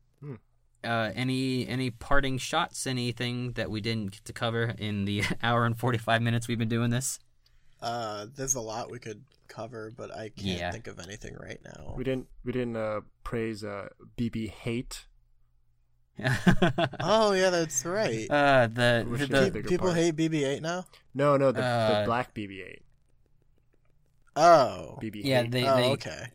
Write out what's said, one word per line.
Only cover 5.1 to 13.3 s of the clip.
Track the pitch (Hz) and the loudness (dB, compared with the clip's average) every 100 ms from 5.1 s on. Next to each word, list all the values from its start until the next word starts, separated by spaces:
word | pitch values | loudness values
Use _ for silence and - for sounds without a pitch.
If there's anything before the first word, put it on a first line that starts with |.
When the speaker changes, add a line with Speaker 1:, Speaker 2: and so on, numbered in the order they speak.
| 101 101 | 0 -2
Speaker 2:
<laughs> | 92 | -2
hour | 117 120 117 | 0 2 2
and | 113 | 0
forty-five | 123 117 - 113 | -2 -2 2 2
minutes | 117 117 117 | 2 0 -2
we've | 113 | -2
been | 110 | 0
doing | 117 120 | 0 0
this? | 120 131 - _ _ _ _ - _ | 0 -2 -8 _ _ _ _ -20 _
Speaker 3:
Uh, | 117 120 110 104 104 | -6 -6 -6 -8 -10
there's | 135 135 | -8 -4
a | 127 | -4
lot | 110 110 - | -6 -8 -10
we | 117 | -12
could | 117 101 - _ - | -14 -14 -18 _ -18
cover, | - 117 113 110 | -14 -12 -12 -14
but | 120 104 | -12 -12
I | - 110 | -10 -12
can't | - 98 85 | -8 -6 -4
Speaker 2:
Yeah. | 87 | -4
Speaker 3:
think | 104 110 | -6 -10
of | - | -14
anything | 87 104 - - | -14 -14 -14 -14
right | - - | -14 -14
now. | - - 85 - | -16 -14 -12 -6
Speaker 1:
We | |
didn't, | 127 131 - - | -4 -4 -6 -10
we | 123 | -6
didn't, | 123 120 113 | -4 -4 -4
uh, | 110 107 - _ | -4 -4 -8 _
praise, | - | -8